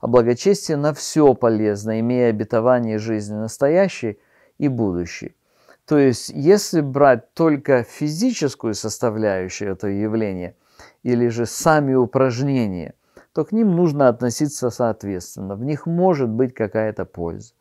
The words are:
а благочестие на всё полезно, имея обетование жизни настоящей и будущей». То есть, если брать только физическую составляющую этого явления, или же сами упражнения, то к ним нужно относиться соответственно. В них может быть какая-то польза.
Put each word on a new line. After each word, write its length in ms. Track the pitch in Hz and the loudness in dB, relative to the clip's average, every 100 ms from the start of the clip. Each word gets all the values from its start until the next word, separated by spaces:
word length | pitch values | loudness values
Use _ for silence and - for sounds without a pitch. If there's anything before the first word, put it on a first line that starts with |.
а 40 | 120 | 4
благочестие 720 | 123 117 120 190 202 - 151 | 4 4 2 2 0 0 -2
на 160 | 147 | -2
всё 400 | 147 - 156 147 | -4 -4 4 4
полезно, 640 | 123 120 110 107 101 107 110 | 6 2 2 0 -2 -4 -2
имея 300 | 117 123 120 | 0 2 2
обетование 680 | 107 110 117 117 123 117 110 | 0 -2 0 2 2 0 -4
жизни 380 | 110 110 104 104 | -4 -6 -6 -8
настоящей 800 | 113 - 139 170 196 - 113 101 _ _ _ _ | -8 -2 0 2 0 -2 -8 -8 _ _ _ _
и 100 | 147 | -2
будущей». 680 | 123 107 87 85 - - _ _ _ _ - _ | 0 -2 -2 -6 -10 -16 _ _ _ _ -20 _
То 120 | 151 | 4
есть, 320 | 139 117 - | 4 2 -6
если 500 | - 139 202 - 170 | -2 4 4 4 -2
брать 540 | 143 131 139 120 - | -2 4 4 4 0
только 480 | - 165 147 139 131 | 0 0 0 2 0
физическую 920 | 113 - 151 156 247 240 147 - 113 | 0 -6 -6 -2 -2 0 -4 -4 -6
составляющую 1000 | 104 110 - 123 107 107 95 92 - 101 | -4 -6 -4 -4 0 0 0 -4 -6 -8
этого 180 | 92 104 | -6 -4
явления, 680 | 98 107 110 107 92 87 - _ _ - _ | -2 -2 -2 -2 -4 -10 -12 _ _ -20 _
или 260 | 123 120 120 | -2 2 2
же 160 | 117 117 | 0 -4
сами 480 | - 165 156 139 | -2 2 2 2
упражнения, 1000 | 131 120 135 131 120 139 135 110 90 80 - _ - _ | 2 2 2 0 0 -2 0 -2 -4 -10 -16 _ -20 _
то 100 | - | -6
к 80 | 151 | -2
ним 240 | 214 220 175 | 0 2 4
нужно 320 | 175 143 135 | 2 4 2
относиться 640 | 117 123 117 151 - 127 | 4 -2 -2 -4 -2 -6
соответственно. 840 | - 120 107 101 92 - - 98 | -2 -2 -2 -6 -8 -10 -12 -10
В 100 | 98 | -8
них 220 | 127 147 - | -6 -6 -4
может 420 | 170 185 156 127 | 0 2 2 0
быть 260 | 110 131 | 0 -2
какая-то 500 | - 107 113 110 107 | -2 -4 -2 -4 -4
польза. 480 | 90 - 85 98 110 _ | -10 -6 -8 -8 -16 _